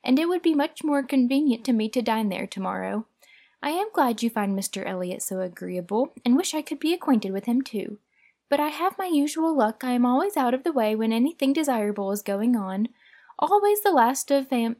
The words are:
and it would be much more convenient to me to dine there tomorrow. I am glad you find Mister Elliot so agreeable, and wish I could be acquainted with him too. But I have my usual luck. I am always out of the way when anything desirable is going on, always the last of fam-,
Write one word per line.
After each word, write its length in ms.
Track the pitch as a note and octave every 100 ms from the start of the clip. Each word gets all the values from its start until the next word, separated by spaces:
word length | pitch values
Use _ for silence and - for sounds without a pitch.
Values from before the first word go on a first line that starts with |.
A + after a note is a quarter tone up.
and 160 | - C4+
it 80 | E4+
would 160 | F4+
be 100 | F4
much 300 | D4+ D4+ -
more 180 | D#4 C#4+
convenient 640 | C4+ C4+ B3 C4+ D4+ A3+ -
to 80 |
me 160 | A3+ A3
to 140 | B3+
dine 260 | A3+ A3 G#3+
there 160 | F3+ G3
tomorrow. 640 | G3 F#3 F#3+ F#3 G#3 - _ _ _ _ _
I 80 | C#4+
am 160 | E4+ G#4+
glad 300 | F4+ B3+ A3
you 80 | A#3
find 260 | A3 G3 G3
Mister 300 | G3 G3 -
Elliot 380 | F#3 F3+ -
so 160 | - F#3+
agreeable, 720 | F#3 F3 F3+ F3+ F3 G#3+ C4+ -
and 140 | B3 C4
wish 160 | F#4
I 80 | D#4
could 180 | D4 D4
be 140 | D#4
acquainted 380 | E4+ - A3+ G3
with 140 | F#3+ A#3+
him 180 | A#3+
too. 340 | C4 G#3 - G#3 _ _ _ _ -
But 120 | C#4+
I 80 | D4+
have 280 | D4+ F#4 F#4+
my 80 | F#4
usual 480 | D4+ D4 D#4+ D#4+ D4
luck. 280 | G#3+ -
I 100 | B3+
am 120 | B3 B3
always 320 | C4 G4 E4
out 160 | B3
of 100 | B3+
the 80 | E4+
way 240 | C#4 G#3+ A3
when 160 | A3+
anything 400 | A3+ C#4 - C4+
desirable 600 | C#4 C#4+ A#3 G#3 G#3 G3
is 100 | G3+
going 340 | G3+ G3 A#3 A#3
on, 340 | F#3+ F#3+ A3+ _ _ - - -
always 420 | D4+ G4+ G#4 G#4
the 100 | G4+
last 380 | D4+ A#3+ C4+ -
of 200 | C#4 C4+
fam-, 260 | B3 A3+